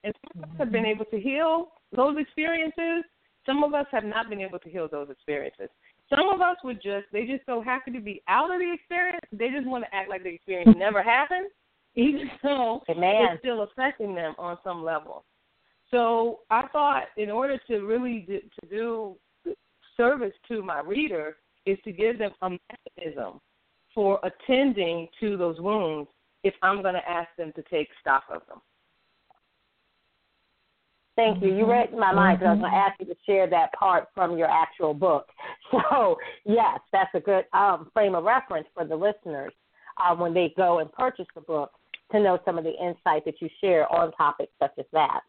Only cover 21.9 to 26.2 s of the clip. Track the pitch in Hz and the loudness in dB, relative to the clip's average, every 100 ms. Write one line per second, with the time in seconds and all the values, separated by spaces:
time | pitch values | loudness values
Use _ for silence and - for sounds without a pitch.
21.9 | 175 220 240 208 - 185 180 _ - - | 0 0 0 -4 -4 -6 -6 _ -20 -20
22.9 | - 170 139 101 - _ _ _ _ _ | -12 -10 -8 -10 -12 _ _ _ _ _
23.9 | - 196 196 180 - - 254 277 208 170 | 0 2 2 -2 -6 0 2 4 2 -2
24.9 | 170 165 - 214 196 175 160 190 214 175 | -2 -8 -6 -4 -2 -2 -2 -2 -2 -2
25.9 | 151 147 _ | -4 -10 _